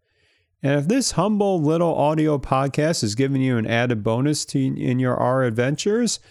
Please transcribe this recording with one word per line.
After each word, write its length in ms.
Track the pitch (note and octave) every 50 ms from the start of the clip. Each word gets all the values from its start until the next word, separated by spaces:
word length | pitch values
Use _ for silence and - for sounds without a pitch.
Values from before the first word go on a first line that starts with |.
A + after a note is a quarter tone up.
| _ _ _ _ _ _ _ _ _ _ _ _ -
And 160 | C3+ C#3+ D3
if 80 | C#3+ E3
this 240 | A#3 C#4 A#3+ -
humble 500 | - D#3+ F3 G#3+ G#3+ G3+ G3+ G3 F#3+ F3
little 320 | D3 D3 D#3+ E3+ F3 E3 D3+
audio 460 | - C#3 D3 D#3 D#3 D#3 D#3 D3+ C#3
podcast 640 | - - C3+ C3 C#3 C3+ - - D3 D#3+ E3+ - -
is 100 | G#2 G2+
giving 280 | A#2+ C3+ C3+ C#3 C3+
you 160 | C3 C3 B2 A#2
an 100 | G#2+ G#2
added 340 | A2+ A#2 A#2+ A#2+ A#2+ G#2+
bonus 440 | G#2 A#2 A2+ A#2+ C3+ D3 D3+ D3 -
to, 140 | - - C#3
in 400 | C3 C3+ C#3+ - - C3 B2 B2+
your 160 | B2+ B2+ B2
R 280 | - A#2+ B2 B2+ C3+ C3
adventures, 760 | B2 A2+ A#2 A#2+ C3+ D3+ - - G3+ G#3 A#3 B3 G#3 - - - -